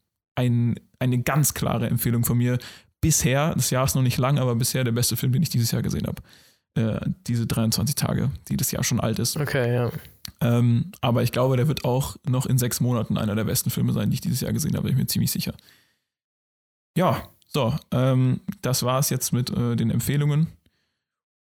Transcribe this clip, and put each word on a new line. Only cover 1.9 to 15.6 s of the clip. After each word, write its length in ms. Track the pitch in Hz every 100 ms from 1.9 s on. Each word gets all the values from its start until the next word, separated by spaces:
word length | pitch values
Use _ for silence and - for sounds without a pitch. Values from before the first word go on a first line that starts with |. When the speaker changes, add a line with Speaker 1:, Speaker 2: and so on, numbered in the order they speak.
| 120 123 117 120
Speaker 1:
von 120 | 120
mir. 200 | 123 123 - - _ _
Bisher, 540 | 156 156 131 135 156 -
das 140 | -
Jahr 160 | 127 135
ist 100 | 139
noch 60 |
nicht 160 | 127 120
lang, 200 | 131 143
aber 180 | 127 117
bisher 280 | 113 143
der 80 | 120
beste 240 | 113 120 127
Film, 160 | 135
den 100 | 127
ich 80 | 160
dieses 220 | 120 113
Jahr 100 | 120
gesehen 240 | - - -
hab. 140 | - - - - _ _ -
Äh, 240 | 110 104 - - -
diese 200 | 120 113
dreiundzwanzig 480 | - 113 - 120 -
Tage, 340 | - - 127 - -
die 80 | 139
das 140 | -
Jahr 120 | -
schon 160 | - 117
alt 200 | 117 107
ist. 180 | 120 -
Speaker 2:
Okay, 360 | 139 143 120
ja. 180 | 120 120 - - - - -
Speaker 1:
Ähm, 500 | 120 120 120 117 - -
aber 220 | 131 117
ich 80 | 117
glaube, 240 | - 131 127
der 100 | 139
wird 160 | 139 131
auch 320 | 127 143 - -
noch 180 | 127 -
in 120 | 127
sechs 220 | 120 -
Monaten 360 | 120 123 113 107
einer 180 | 107 107
der 100 | 110
besten 240 | 131 -
Filme 220 | - 120
sein, 160 | 113 107
die 40 | -
ich 60 |
dieses 200 | - 123
Jahr 120 | -
gesehen 200 | 113 - -
habe, 80 |
bin 80 | -
ich 60 | 131
mir 80 | -
ziemlich 240 | - 117
sicher. 220 | - - -